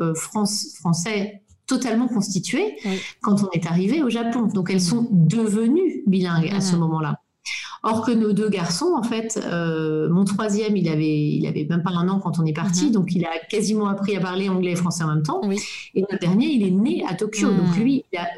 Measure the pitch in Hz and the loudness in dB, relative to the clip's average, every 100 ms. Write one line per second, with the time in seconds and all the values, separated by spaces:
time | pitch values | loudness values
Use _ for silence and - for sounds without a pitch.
0 | 165 160 - 214 208 - - - 175 165 | -2 -2 -4 -2 -2 -2 -8 -6 -2 -2
1 | 226 208 202 - _ _ - 262 254 220 | -2 -2 -4 -8 _ _ -4 -2 0 0
2 | 254 226 196 185 - 269 427 - 202 190 | 0 0 -2 -4 -2 -2 -2 -4 -6 -6
3 | - - - 202 196 170 165 170 190 320 | -6 -6 0 2 2 -2 0 0 2 2
4 | 254 233 233 247 214 190 175 190 180 233 | 0 0 -2 0 0 0 0 0 2 0
5 | 233 190 156 226 220 208 226 320 370 - | 2 4 4 4 2 2 2 2 2 0
6 | 202 185 180 170 160 196 190 170 160 160 | 0 2 2 0 0 0 0 2 2 0
7 | 151 151 _ _ - - - - 220 226 | -2 -4 _ _ -10 -10 -10 -6 -2 0
8 | 247 226 208 190 214 190 175 - 339 311 | 2 2 2 2 0 0 -2 -2 0 0
9 | 233 226 226 - - 170 165 160 156 156 | 0 -4 -4 -4 -4 -2 -2 -2 -2 0
10 | 156 175 202 202 214 202 214 208 165 156 | 2 2 2 0 0 0 2 2 2 2
11 | 156 151 147 147 156 151 151 170 180 175 | 2 2 2 0 -2 -2 -2 -2 0 0
12 | 180 196 180 160 160 151 190 175 294 214 | 0 0 -2 0 0 0 0 0 2 2
13 | 180 175 170 - - 214 185 214 202 196 | 0 0 -2 -4 -4 -2 0 0 0 -2
14 | 202 196 180 180 196 185 180 175 175 165 | -2 -2 -2 -2 0 0 0 0 0 0
15 | 160 151 156 370 208 196 - - - - | 0 0 0 -2 -2 -2 -4 -12 -6 -2
16 | 190 202 175 196 311 262 196 185 247 349 | -2 0 2 4 4 2 2 2 2 0
17 | 311 170 214 202 202 180 175 175 240 269 | -2 -4 -4 0 2 4 2 2 2 2
18 | - 175 175 | -2 -6 -6